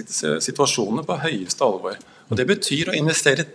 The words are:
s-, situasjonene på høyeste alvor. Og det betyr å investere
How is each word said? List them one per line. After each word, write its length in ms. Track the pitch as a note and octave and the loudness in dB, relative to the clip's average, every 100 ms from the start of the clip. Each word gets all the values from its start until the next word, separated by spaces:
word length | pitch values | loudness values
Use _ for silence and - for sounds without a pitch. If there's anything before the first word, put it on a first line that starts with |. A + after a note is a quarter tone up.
| A2 | -6
s-, 300 | - D2+ D#2 - | -4 -2 0 -2
situasjonene 560 | - C#3 - G2+ A2 D#3 | 0 2 2 0 -2 -2
på 120 | A#2 D#3+ | -4 -2
høyeste 400 | A2 F2+ - C3 | -4 -4 0 2
alvor. 320 | F#2 F#2 G#2 - - - | 0 -4 -8 -14 -14 -4
Og 80 | A2+ | 0
det 60 | B2+ | 2
betyr 400 | G3+ - C#3+ E3+ | 0 0 -2 0
å 60 | E3+ | 0
investere 460 | D#3 D#3 D3 C3+ E3 | 2 2 4 2 0